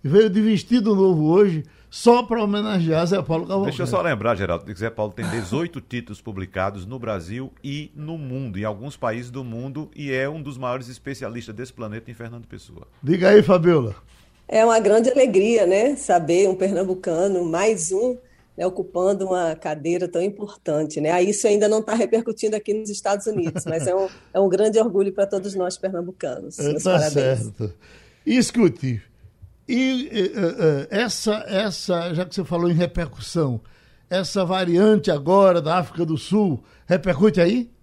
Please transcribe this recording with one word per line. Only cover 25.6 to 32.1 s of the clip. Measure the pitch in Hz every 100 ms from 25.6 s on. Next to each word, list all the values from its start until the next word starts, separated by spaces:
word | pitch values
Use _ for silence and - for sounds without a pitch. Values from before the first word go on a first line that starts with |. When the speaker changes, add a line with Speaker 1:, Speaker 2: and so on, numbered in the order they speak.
| 180 -
Speaker 3:
pernambucanos. | 190 180 175 185 151 123 - -
Speaker 1:
É, | 147
Speaker 3:
Meus | 151
Speaker 1:
tá | 185
Speaker 3:
parabéns. | 175 151 143 131 127
Speaker 1:
certo. | 110 - 104 - - - - _
E | - 254
escute, | - 240 185 - 131 113 - _ - _ - _ -
e, | 247 262 262 294
é, | 220
é, | 185 233 170 247 160 139 - 202
é, |
essa, | 233 - 220 214 -
essa, | 190 214 165 - 175 175